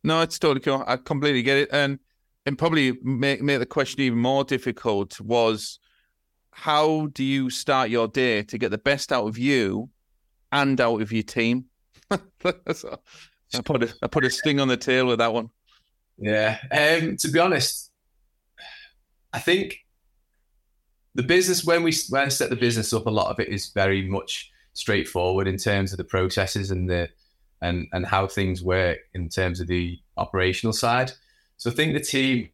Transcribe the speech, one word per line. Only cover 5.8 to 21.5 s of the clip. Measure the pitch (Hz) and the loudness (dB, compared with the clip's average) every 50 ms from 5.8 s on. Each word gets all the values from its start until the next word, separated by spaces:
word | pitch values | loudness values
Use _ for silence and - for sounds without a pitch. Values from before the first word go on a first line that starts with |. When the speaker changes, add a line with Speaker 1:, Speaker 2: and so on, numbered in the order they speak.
| _ _ _ _ _ _ _ _ _ _ _ _ _ _ | _ _ _ _ _ _ _ _ _ _ _ _ _ _
Speaker 1:
how | _ - - 156 151 151 151 156 160 156 156 147 | _ -8 -2 2 2 4 4 4 2 0 -2 -4
do | 139 - | -4 -2
you | 135 135 139 139 131 127 | -2 0 0 0 0 -2
start | 127 - - - 135 131 131 110 | -4 -4 -2 0 2 2 2 2
your | 117 117 113 110 | 2 0 0 0
day | - 131 131 123 113 104 | 2 2 2 2 2 0
to | 104 - - 110 | -2 -4 -4 -4
get | 117 98 | -2 -2
the | 101 107 | -2 0
best | _ 139 143 135 - - | _ 0 0 0 -2 -2
out | 143 123 107 110 | -2 -2 0 -2
of | 110 117 | -4 -2
you | 123 139 143 127 110 95 95 104 120 135 _ _ _ _ _ _ _ _ _ _ _ _ | 0 2 2 2 2 2 0 -4 -6 -8 _ _ _ _ _ _ _ _ _ _ _ _
and | - 143 139 139 135 127 | 0 0 2 2 2 4
out | 123 117 117 107 | 4 2 2 0
of | 110 104 | -2 -2
your | 113 113 | -2 -2
team? | 104 - - 123 113 117 120 127 127 _ _ _ _ _ _ - _ _ | -2 -2 -2 0 2 2 2 0 -2 _ _ _ _ _ _ -20 _ _
<laughs> | 202 - - _ _ _ - 180 - - _ - | -4 -4 -4 _ _ _ -2 -2 -2 -2 _ -6
So, | 165 - - - - - _ _ - - - _ _ _ _ _ - | -6 -6 -6 -14 -14 -14 _ _ -20 -20 -20 _ _ _ _ _ -8
I | 123 | -6
put | 117 - 151 123 | -2 -2 0 0
a, | 120 113 - - | 0 -2 -2 -8
I | - - | -8 -2
put | - 160 131 | -2 0 0
a | 127 | 0
sting | - - - 156 143 139 | -2 0 0 0 2 2
on | 139 131 | 2 2
the | 123 | 0
tail | 120 - 135 127 131 127 | 0 0 2 2 2 4
with | 123 120 113 | 2 2 2
that | 117 117 | 2 2
one. | 110 117 113 117 _ _ _ _ _ _ _ _ _ _ _ _ _ - | 2 -2 -4 -6 _ _ _ _ _ _ _ _ _ _ _ _ _ -6
Speaker 2:
Yeah. | 101 107 107 107 107 107 110 - - 131 | -2 0 2 2 2 2 0 -2 -8 -2
Um, | 143 147 147 151 165 165 165 160 - - | 0 2 4 4 4 2 0 -2 -4 -4
to | - 131 | -4 0
be | 135 165 | 2 2
honest, | 175 190 175 135 123 - - - - _ _ _ _ _ _ _ _ _ _ _ _ _ _ - - - - - - - _ _ _ _ _ _ _ _ | 4 4 2 2 0 -2 -4 -8 -14 _ _ _ _ _ _ _ _ _ _ _ _ _ _ -20 -20 -20 -20 -20 -20 -20 _ _ _ _ _ _ _ _
I | - - | -10 -4
think | - 165 175 190 196 - - - _ _ _ _ _ _ _ _ _ _ _ _ _ _ _ _ _ _ _ _ _ _ _ _ _ _ _ | 2 2 2 2 2 -4 -8 -16 _ _ _ _ _ _ _ _ _ _ _ _ _ _ _ _ _ _ _ _ _ _ _ _ _ _ _
the | - | -4
business, | 127 135 170 185 185 185 | 0 4 4 4 4 4